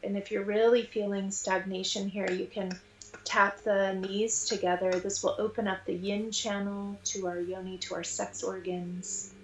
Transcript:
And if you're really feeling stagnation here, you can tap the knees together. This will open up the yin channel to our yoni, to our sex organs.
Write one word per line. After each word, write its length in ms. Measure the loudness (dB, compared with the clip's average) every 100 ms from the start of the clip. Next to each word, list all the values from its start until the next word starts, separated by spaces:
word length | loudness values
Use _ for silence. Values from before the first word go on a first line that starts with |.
And 140 | -2 -2
if 140 | -2
you're 140 | -2
really 380 | 2 6 8 6
feeling 460 | 4 -2 0 0 -2
stagnation 760 | -4 0 0 0 -2 -2 -2 -2
here, 220 | -2 0
you 160 | 0 -2
can 320 | -4 -4 -6 -12 -20 -18 -12 0
tap 340 | 4 4 4
the 280 | 2 4 4
knees 540 | 2 -2 0 0 0 0
together. 440 | 2 2 4 2
This 300 | 2 0 0
will 140 | 0 0
open 300 | -2 0 0
up 160 | 0
the 80 | -2
yin 380 | -2 0 -2 -2
channel 680 | -2 -2 -2 -2 -2 -6 -6
to 220 | -6 -4 -2
our 140 | -2
yoni, 360 | -4 -4 -6 -8
to 160 | -6
our 100 | -6
sex 380 | -6 -6 -6 -4
organs. 920 | -4 -4 -4 -4 -4 -6 -6 -8 -8 -16